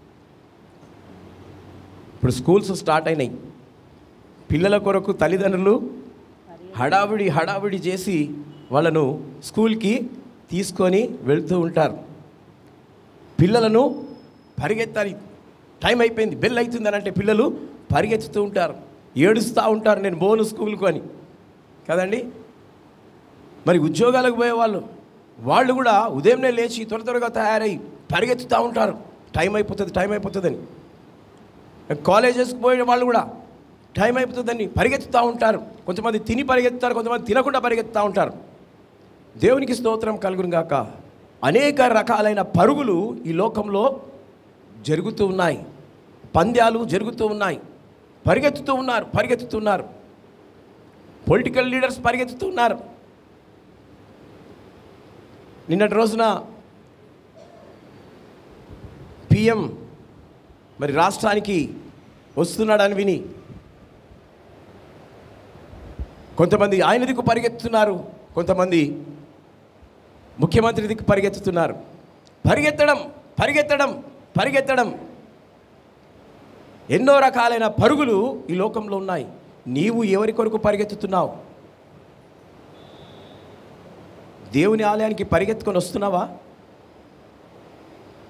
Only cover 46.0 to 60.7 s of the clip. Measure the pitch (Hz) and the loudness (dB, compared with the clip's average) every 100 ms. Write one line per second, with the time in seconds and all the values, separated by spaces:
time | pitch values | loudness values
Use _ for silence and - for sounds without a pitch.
46 | - - - 156 190 240 226 226 220 180 | -20 -20 -2 2 4 4 4 2 -2 -2
47 | 220 226 214 208 196 139 - - - - | -4 -4 -4 -2 -2 -4 -10 -20 -20 -20
48 | - - - 208 285 285 - 262 262 233 | -20 -6 2 2 2 0 -2 -2 0 -2
49 | - - 240 240 247 220 214 180 - - | -2 -2 0 -2 -2 -4 0 -2 -4 -16
50 | - - - - - - - - - - | -20 -20 -20 -20 -20 -20 -20 -20 -20 -20
51 | - - - 190 247 247 254 254 254 254 | -20 -10 0 0 2 -2 0 0 -2 0
52 | 240 247 247 - 381 302 233 - - - | -2 -2 -4 -6 -6 0 0 0 -8 -20
53 | - _ _ - _ - - - - - | -20 _ _ -20 _ -20 -20 -20 -20 -20
54 | - - - - - - - - - - | -20 -20 -20 -20 -20 -20 -20 -20 -20 -20
55 | - - - - - - - 170 208 202 | -20 -20 -20 -20 -20 -20 -4 0 2 2
56 | 226 226 226 190 - - - - - - | 0 2 0 0 -8 -20 -20 -20 -20 -20
57 | - - _ - - - - - - - | -20 -20 _ -20 -20 -20 -20 -20 -20 -20
58 | - - - - - - - - - - | -20 -20 -20 -20 -20 -20 -20 -20 -20 -20
59 | - - - 208 220 220 156 - - - | -20 -20 0 4 4 2 -2 -8 -18 -20
60 | - - - - - - _ | -20 -20 -20 -20 -20 -20 _